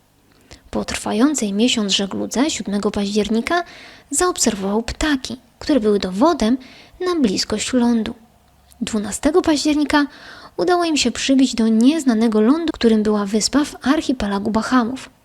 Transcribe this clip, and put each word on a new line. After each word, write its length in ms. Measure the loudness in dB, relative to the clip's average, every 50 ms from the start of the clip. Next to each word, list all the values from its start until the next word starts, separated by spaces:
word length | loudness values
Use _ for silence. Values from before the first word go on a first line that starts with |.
| _ _ _ _ _ _ _ _ _ _ -20 -20 _ _
Po 140 | -6 -6 -6
trwającej 680 | -6 -6 -6 -6 -4 0 2 2 2 2 0 -2 -2 0
miesiąc 400 | 0 0 0 0 0 -2 -2 -2
żegludze 580 | -2 -2 -4 -6 -6 -6 -4 -2 -2 0 0
siódmego 400 | -2 -4 -6 -6 -4 -4 -2 -2
października 760 | -2 -2 -4 -2 -2 -2 -2 0 -2 -2 -2 -2 -2 -2 -4 -6 -10 -20 -20 -20 -20 -20 -12 -6
zaobserwował 720 | -2 0 0 0 0 0 0 -2 -2 -2 -2 -2 -2 -2 -4
ptaki, 540 | -4 -6 -4 -2 -2 -2 -2 -4 -6 -12 -14 _ _ _ -8
które 220 | -2 0 0 2
były 180 | 2 2 0 0
dowodem 600 | 0 -4 -2 2 2 2 2 2 2 0 0 0 -4 -8 -20 -20 -20 -20 -12 -8
na 200 | -4 -2 0 2
bliskość 520 | 2 0 0 -2 -4 -4 -4 -6 -4 -2 0
lądu. 420 | 0 2 2 2 0 -2 -4 -8 -12 _ _ _ _ _ _ _ _ _ _ _ -10
Dwunastego 640 | -8 -6 -4 -6 -6 -6 -6 -2 0 0 2 2 2
października 640 | 2 2 0 2 0 0 0 0 2 2 2 0 0 -4 -10 -20 -20 -20 -20 -20 -12 _
udało 280 | -4 0 0 2 2 2
im 120 | 0 0
się 140 | 0 0 -2
przybić 440 | -2 -2 0 2 4 4 4 2 2
do 140 | 0 0 2
nieznanego 720 | 4 4 4 4 4 2 2 0 2 2 2 2 2 4
lądu, 320 | 4 4 4 2 0 -2 -2
którym 300 | 0 2 2 4 4 2
była 240 | 2 0 0 0
wyspa 380 | 0 0 -2 0 0 0 0 0
w 220 | 0 -4 -4 -2
archipelagu 640 | 0 0 0 0 -2 -2 -2 -2 -2 -2 -2 -2 -2
Bahamów. 600 | 0 -2 0 2 2 2 2 0 -2 -8 -10 -16 -20 _ _